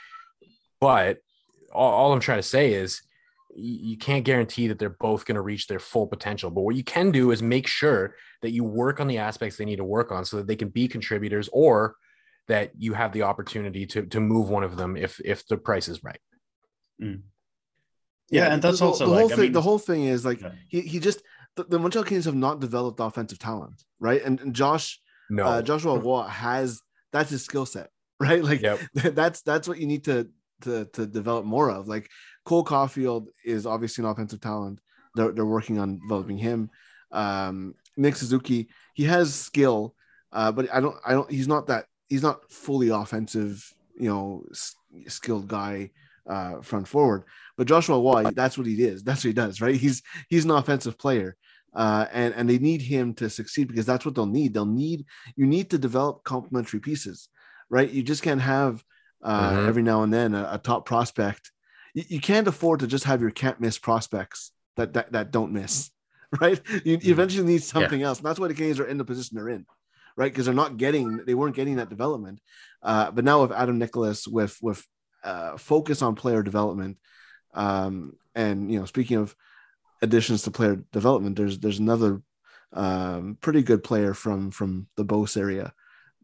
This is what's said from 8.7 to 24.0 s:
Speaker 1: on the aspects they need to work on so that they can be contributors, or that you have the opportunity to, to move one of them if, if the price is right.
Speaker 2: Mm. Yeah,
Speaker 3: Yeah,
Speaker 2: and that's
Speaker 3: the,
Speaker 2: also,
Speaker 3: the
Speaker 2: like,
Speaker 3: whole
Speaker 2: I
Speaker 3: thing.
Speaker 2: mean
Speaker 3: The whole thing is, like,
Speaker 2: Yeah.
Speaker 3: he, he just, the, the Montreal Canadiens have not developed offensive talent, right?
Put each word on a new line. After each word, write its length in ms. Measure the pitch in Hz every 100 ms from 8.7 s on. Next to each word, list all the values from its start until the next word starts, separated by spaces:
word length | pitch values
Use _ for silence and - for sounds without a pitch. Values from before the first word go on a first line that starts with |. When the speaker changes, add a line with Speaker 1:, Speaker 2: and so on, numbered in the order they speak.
| 110 127 139
Speaker 1:
on 80 | 143
the 100 | 117
aspects 400 | 107 - 107 -
they 80 | 104
need 120 | 98
to 60 |
work 280 | 95 107 117
on 140 | 92 92
so 120 | 107
that 100 | 101
they 80 | 110
can 140 | 104
be 180 | 117 123
contributors, 640 | 117 - 104 104 104 104
or 440 | 135 156 107 110 - _ _ _ _ -
that 240 | 107 101 -
you 160 | 110
have 180 | 104 113
the 120 | 107
opportunity 640 | 101 101 104 107 101 95 95
to, 180 | 107 95
to 140 | 110
move 300 | 107 113 101
one 140 | 101
of 140 | 95 90
them 180 | 92 95
if, 240 | 95 - -
if 220 | 95 -
the 100 | 110
price 300 | - 98 87
is 160 | 82
right. 160 | - - _ _ _ _ _ _ _ -
Speaker 2:
Mm. 200 | 104 98 98 _ _ _ _ _ _ _ _ _ _
Yeah, 140 | 151 170
Speaker 3:
Yeah, 80 |
Speaker 2:
and 80 | 151
that's 180 | 170 175
Speaker 3:
the, 60 | 139
Speaker 2:
also, 200 | - 139
Speaker 3:
the 60 |
Speaker 2:
like, 80 | 185
Speaker 3:
whole 120 | 226
Speaker 2:
I 40 | 226
Speaker 3:
thing. 80 |
Speaker 2:
mean 80 | 196
Speaker 3:
The 100 | 170
whole 160 | 175 208
thing 260 | 196 165 135
is, 200 | 127 127
like, 160 | 120
Speaker 2:
Yeah. 100 | 90 92 -
Speaker 3:
he, 140 | 170
he 180 | 160 170
just, 220 | 185 208 - - - -
the, 80 |
the 140 | 175 170
Montreal 260 | 175 220
Canadiens 220 | - 196 160
have 100 | 135
not 240 | 131 151
developed 400 | 131 120 123 117
offensive 380 | 110 123 110 -
talent, 460 | 113 107 - - _
right? 240 | _